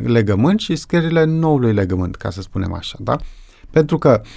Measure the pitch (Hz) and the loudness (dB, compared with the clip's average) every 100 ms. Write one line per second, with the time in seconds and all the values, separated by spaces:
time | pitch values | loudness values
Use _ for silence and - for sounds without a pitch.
0 | 120 117 104 98 139 208 - 160 - 170 | 0 2 2 2 2 2 -2 -6 -2 -2
1 | 165 170 156 160 160 143 120 101 92 92 | 0 2 2 2 2 2 2 2 0 0
2 | 87 - - 90 92 98 90 87 - - | -4 -6 -10 -10 -10 -6 -6 -6 -12 -10
3 | 104 127 - - - _ - 160 151 156 | -4 -4 -6 -16 -20 _ -2 0 2 2
4 | 147 107 - | 4 2 0